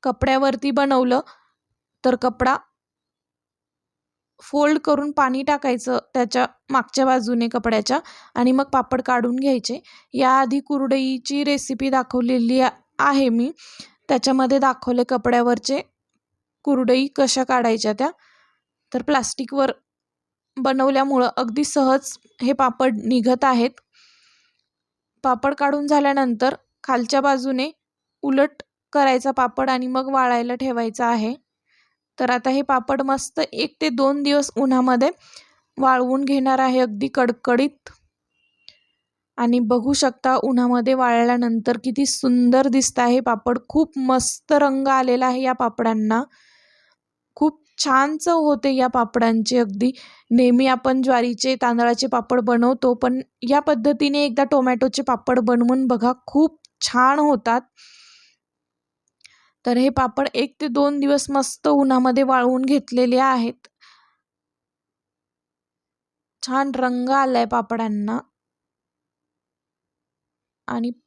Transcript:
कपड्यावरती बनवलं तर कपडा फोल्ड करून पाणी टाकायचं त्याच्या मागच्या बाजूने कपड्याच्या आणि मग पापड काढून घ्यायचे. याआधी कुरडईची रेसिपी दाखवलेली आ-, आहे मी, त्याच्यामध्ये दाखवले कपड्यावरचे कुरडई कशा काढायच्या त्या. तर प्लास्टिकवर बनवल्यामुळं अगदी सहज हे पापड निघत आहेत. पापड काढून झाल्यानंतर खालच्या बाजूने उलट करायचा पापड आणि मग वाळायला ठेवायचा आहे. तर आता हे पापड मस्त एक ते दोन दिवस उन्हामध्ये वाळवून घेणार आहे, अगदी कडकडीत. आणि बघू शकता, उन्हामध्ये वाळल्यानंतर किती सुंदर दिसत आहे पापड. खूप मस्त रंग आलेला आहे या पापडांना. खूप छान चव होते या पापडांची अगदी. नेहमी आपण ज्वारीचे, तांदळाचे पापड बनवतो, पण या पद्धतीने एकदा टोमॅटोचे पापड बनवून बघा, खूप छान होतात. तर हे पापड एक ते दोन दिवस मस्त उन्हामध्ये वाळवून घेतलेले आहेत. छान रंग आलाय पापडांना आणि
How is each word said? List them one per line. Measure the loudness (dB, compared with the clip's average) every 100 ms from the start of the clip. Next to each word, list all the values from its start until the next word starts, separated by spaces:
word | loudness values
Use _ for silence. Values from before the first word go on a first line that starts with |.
कपड्यावरती | -4 -2 0 0 0 -2 -2
बनवलं | -2 0 2 2 0 -4 -18 _ _ _ _ _ _
तर | -2 0
कपडा | -2 0 -2 -2 -6 _ _ _ _ _ _ _ _ _ _ _ _ _ _ _ _ _
फोल्ड | -8 -2 0 0
करून | 0 -2 -2
पाणी | -2 0 -2
टाकायचं | -2 -2 -2 -4 -4 -6 -4
त्याच्या | -4 -2 -2 -4 _ _
मागच्या | -4 -2 -2 0
बाजूने | 0 0 -2 -2
कपड्याच्या | -2 -2 -2 -2 -4 -6 -20 -12 -2
आणि | 0
मग | 2
पापड | 0 -2 -2 -4
काढून | -2 -2 0 -2
घ्यायचे. | 0 -2 -4 -10 _ -20 _
याआधी | -2 2 2 2 -2
कुरडईची | -4 -4 0 -2 -2 -6 -4 -4
रेसिपी | -2 -2 -4 -4 -2
दाखवलेली | -2 -2 -2 0 0 2 2
आ-, | 0 -2 _ _
आहे | 0 2 2
मी, | 0 -2 -6 -20 -20 -20 _ _
त्याच्यामध्ये | -2 2 0 2 2
दाखवले | 2 -2 -2 -2 0
कपड्यावरचे | -2 0 0 2 0 -2 -6 -8 _ _ _ _ _ _ _ -2
कुरडई | 0 2 2 0 0
कशा | 0 0
काढायच्या | 0 0 0 0 -2
त्या. | -2 -4 -6 _ _ _ _ _ _ _
तर | -8
प्लास्टिकवर | -2 -2 -2 -8 -8 -2 -2 -2 _ _ _ _ _ _ _ -6
बनवल्यामुळं | -2 0 2 2 0 2 0 -2
अगदी | -4 -2
सहज | -2 0 2 2 -2 -16 _ _
हे | -2
पापड | 0 0 2 -2 0 -2
निघत | 0 2 2
आहेत. | 2 2 0 -4 _ _ _ _ _ _ _ _ _ _ _ _ _ _
पापड | -4 -2 -2
काढून | -2 -2 -2 0
झाल्यानंतर | 2 2 0 0 0 -2 -2 _ _
खालच्या | -4 -2 0 0
बाजूने | 2 0 -2 -4 -4 -8 _ _ _ _
उलट | -2 0 0 _ -20 _ _
करायचा | 0 2 2 -2
पापड | -2 -2 -2 -2
आणि | -2 -2
मग | -4 -2
वाळायला | -2 0 0 -2 -4
ठेवायचा | -4 -4 -4 -2 -2
आहे. | 0 -2 -6 _ _ _ _ _ _ _ -6
तर | -2
आता | -2 -2
हे | -2
पापड | 0 -2 -2 -4
मस्त | -2 -4 -4 -6
एक | -6 -4 -8 _
ते | -4
दोन | 0 0 0
दिवस | 0 0 0 -2
उन्हामध्ये | 0 2 2 2 0 -2 _ -20 _ _ _ -2
वाळवून | 0 2 0 -2 0
घेणार | 0 2 2
आहे, | 2 2
अगदी | 0 -2 -4
कडकडीत. | 0 0 0 0 0 0 _ -20 -20 _ _ _ _ _ _ -20 _ _ _ _ _ _ -6
आणि | 0 0
बघू | 0 0 0
शकता, | 0 -2 -2 -2 0
उन्हामध्ये | 0 0 2 0 0
वाळल्यानंतर | 0 2 2 2 0 0 -2 -2 -2
किती | -4 -2 -2
सुंदर | -2 0 2 4 4 4
दिसत | 2 0 0
आहे | 2 2
पापड. | 0 -2 -2 -4 _
खूप | -2 -2 -2
मस्त | 0 0 0 -8 _
रंग | 2 2 0 0
आलेला | 0 2 0 0
आहे | 0
या | -2
पापडांना. | -2 -4 -2 -2 0 0 0 -2 _ _ _ _ _ _ _ _ _ _ -2
खूप | -2 -2 _ -8
छान | 0 2 0 -2
चव | 0 2
होते | 2 2 0
या | 0 0
पापडांची | 0 -2 0 0 0 0 0
अगदी. | 0 0 -2 -4 -18 -20 _
नेहमी | 4 4 4 2
आपण | 0 0 0
ज्वारीचे, | 2 2 0 -2 -2 0
तांदळाचे | 0 2 2 0 0
पापड | -2 0 -2
बनवतो, | 2 2 2 2 0
पण | 0 0 -2 -6 _ 0
या | 0
पद्धतीने | 2 0 0 0 0 0 0
एकदा | 0 0
टोमॅटोचे | 2 2 0 0 -2
पापड | -2 -2 0 0
बनवून | 2 2 2 2 0
बघा, | 0 0 -2 -2
खूप | 0 0 0 _ _
छान | -4 2 2 4
होतात. | 2 2 0 -2 -4 _ -20 -20 -20 -20 _ _ _ _ _ _ _ _ _ _ -20 _ _ _ -2
तर | 0
हे | 2
पापड | 0 -2 -2 -4 -2
एक | -4 _
ते | -4
दोन | 0 0 0
दिवस | 0 0 0
मस्त | -2 -4 -4 0
उन्हामध्ये | 2 4 2 2 2
वाळवून | 2 2 2 0 0
घेतलेले | 0 0 -2 2 2
आहेत. | 2 0 -2 -6 _ _ _ _ _ _ _ _ _ _ _ _ _ _ _ _ _ _ _ _ _ _ _ _ _ _ _ _
छान | -6 -4 -2 -2
रंग | -2 -2 0
आलाय | 0 2 0 0
पापडांना | -2 -4 -4 -4 -4 -4 -6 -8 _ _ _ _ _ _ _ _ _ _ _ _ _ _ _ _ _ _ _ _ _ _ _ -10
आणि | -6 -6 -8